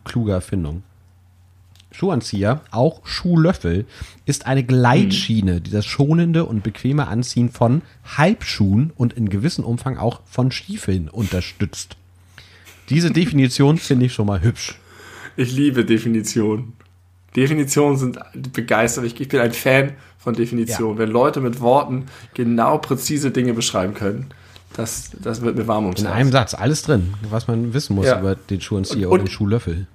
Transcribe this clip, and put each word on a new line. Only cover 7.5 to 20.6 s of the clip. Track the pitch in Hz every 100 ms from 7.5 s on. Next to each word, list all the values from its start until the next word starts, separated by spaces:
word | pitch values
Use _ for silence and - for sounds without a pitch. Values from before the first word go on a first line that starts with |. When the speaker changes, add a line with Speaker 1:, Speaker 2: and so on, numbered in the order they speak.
Speaker 1:
von | - 117 139 - - - -
Halbschuhen | 160 220 - - 98 101 156
und | - 120
in | 120 107
gewissem | 98 139 -
Umfang | - 117 135 117
auch | 113 - -
von | - 127
Stiefeln | - - 208 - 95 78
unterstützt. | 110 98 92 - - 101 - - - _ _ _ - - - - - -
Diese | 143 170
Definition | 151 175 143 131 - 139 160
finde | - 127 123
ich |
schon | - 101
mal | 98
hübsch. | 110 - - - _ - - - - -
Speaker 2:
Ich | 123
liebe | 131 143 123
Definitionen. | 104 110 117 113 101 117 107 107 127 - _ _ _ _ _ -
Definitionen | 135 156 139 147 147 135
sind | 127 - - - 131
begeistert. | - 117 110 113 135
Ich, | 120 -
ich | 131
bin | 135
ein | 120
Fan | 117 135 131 139 - - _
von | -
Definitionen. | 113 117 120